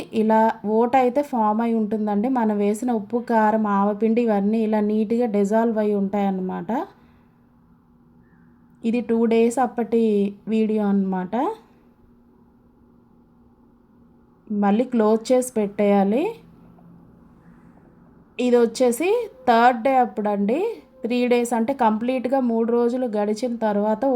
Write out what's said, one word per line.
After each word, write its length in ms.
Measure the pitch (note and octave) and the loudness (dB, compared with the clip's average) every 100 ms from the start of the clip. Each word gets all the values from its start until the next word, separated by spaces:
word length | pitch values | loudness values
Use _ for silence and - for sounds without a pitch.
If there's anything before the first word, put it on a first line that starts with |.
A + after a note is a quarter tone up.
| - | -4
ఇలా 260 | A3 G#3+ A3 A3 A3 G3+ | -2 2 2 2 -2 -2
ఓట 240 | A3 A#3+ C4+ | 0 2 2
అయితే 260 | B3 C4 | 2 0
ఫామ్ 360 | C#4+ A#3 G#3+ G#3+ | -2 -2 0 0
అయి 120 | A#3 A3+ | -2 -2
ఉంటుందండి. 520 | G#3 A3 G#3+ G3+ B3+ | -2 -4 -2 -2 0
మనం 260 | B3+ A3 G#3 | 0 0 0
వేసిన 340 | G3+ G#3+ B3 | -2 -2 -2
ఉప్పు, 280 | A3+ G3+ A#3+ | -4 -4 -6
కారం, 440 | A#3+ A3+ G#3+ A3 G#3+ | -2 2 2 2 0
ఆవపిండి 520 | G3 G3+ G3+ A3 A3+ | 0 0 0 0 2
ఇవన్నీ 380 | A#3 G3+ G3+ A3+ | 2 0 0 0
ఇలా 160 | G#3+ G#3+ | 0 0
నీట్‌గా 460 | G#3 G#3+ G#3+ A#3 A#3+ | 0 0 0 0 0
డిజాల్వ్ 500 | G3+ G3 A3 A#3 G#3+ | 0 0 2 0 0
అయి 140 | G#3 G3+ | 0 0
ఉంటాయన్నమాట. 760 | G3 G3+ G3 F#3+ F#3 F#3 E3+ B3+ G4 - _ _ _ _ _ _ _ _ _ _ _ _ _ _ _ _ _ _ | -2 -2 -2 -2 -4 -6 -6 -6 -6 -14 _ _ _ _ _ _ _ _ _ _ _ _ _ _ _ _ _ _
ఇది 180 | A3+ A#3+ | -4 -2
టూ 180 | A#3 A3+ A3+ | 0 0 2
డేస్ 320 | A3+ A#3 C4 | 4 2 2
అప్పటి 420 | B3 - A3+ A#3 A3 G#3 G3+ G3+ - | -2 -2 -2 0 2 2 0 -4 -4
వీడియో 360 | A3 G#3+ G#3+ G3+ | 0 0 0 0
అన్నమాట. 480 | G3+ F#3+ F#3 F#3 A3+ F4 A4 - _ _ _ _ _ _ _ _ _ _ _ _ _ _ _ _ _ _ _ _ _ _ _ _ _ _ _ - | 0 0 -4 -4 -4 -4 -6 -18 _ _ _ _ _ _ _ _ _ _ _ _ _ _ _ _ _ _ _ _ _ _ _ _ _ _ _ -6
మళ్ళీ 380 | G#3 G3+ G#3+ C4 | -2 2 2 0
క్లోజ్ 380 | A#3 G#3+ A3+ A3+ | 2 2 2 2
చేసి 280 | B3+ B3 | 0 0
పెట్టేయాలి. 720 | A3 G3+ G3+ G#3 G3+ G3 A#3 G4+ - - - - - - - - - - - - - - - - - - - _ - | -4 -4 0 2 4 2 0 -2 -6 -18 -20 -20 -20 -20 -20 -20 -20 -20 -20 -20 -20 -20 -20 -20 -20 -20 -20 _ -4
ఇది 180 | B3 A#3+ | 2 4
వచ్చేసి 520 | A#3 A#3 B3 A#3 F4+ A#4+ A4 - - | 2 2 0 2 0 0 -4 -6 2
థర్డ్ 360 | A3+ A#3+ A#3+ | 6 6 4
డే 120 | C4+ C4 | 2 2
అప్పుడండి. 600 | A#3+ A3+ G#3 G3+ G3+ C#4+ A4+ E4+ - - | 0 -2 -2 0 0 0 -2 -6 -16 -10
త్రీ 220 | A3+ B3 B3 | -4 0 2
డేస్ 260 | A#3+ A#3+ | 2 0
అంటే 220 | A#3 A3+ C#4 A3 | -2 -2 0 0
కంప్లీట్గా 560 | G#3+ A#3+ C4 A#3 C4+ | 0 -2 -4 -2 -2
మూడు 280 | B3 A3+ A#3 | 0 0 0
రోజులు 380 | A#3+ A#3+ B3+ B3 G#3 | 0 0 -2 -4 -2
గడిచిన 400 | G#3 G#3+ B3+ A#3 | -2 -2 -4 -4
తర్వాత 460 | G#3+ G3+ G#3+ G#3+ C4+ | -2 0 -2 0 0